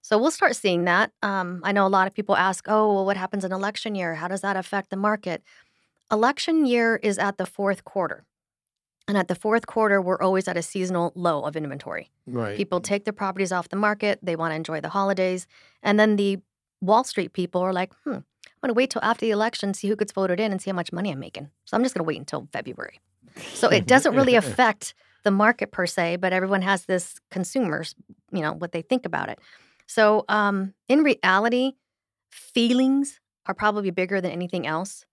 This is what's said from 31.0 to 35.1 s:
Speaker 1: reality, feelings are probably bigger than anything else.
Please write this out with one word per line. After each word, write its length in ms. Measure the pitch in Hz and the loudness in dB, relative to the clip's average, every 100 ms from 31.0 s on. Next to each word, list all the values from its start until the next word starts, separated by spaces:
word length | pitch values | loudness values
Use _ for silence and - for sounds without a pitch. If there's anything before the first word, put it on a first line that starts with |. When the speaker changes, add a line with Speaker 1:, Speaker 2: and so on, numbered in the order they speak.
Speaker 1:
reality, 720 | 302 - 185 185 226 247 262 262 _ _ _ _ _ | 4 2 2 2 2 0 -2 -4 _ _ _ _ _
feelings 880 | - - - 233 247 262 277 277 - _ _ - | -20 -4 0 2 4 4 2 0 -8 _ _ -8
are 80 | |
probably 380 | 190 214 208 196 | 0 0 0 -4
bigger 300 | 175 185 196 | -2 -2 -2
than 100 | 180 | -2
anything 340 | 170 180 185 139 | -6 -6 -4 -4
else. 400 | 160 196 - _ | -4 -6 -12 _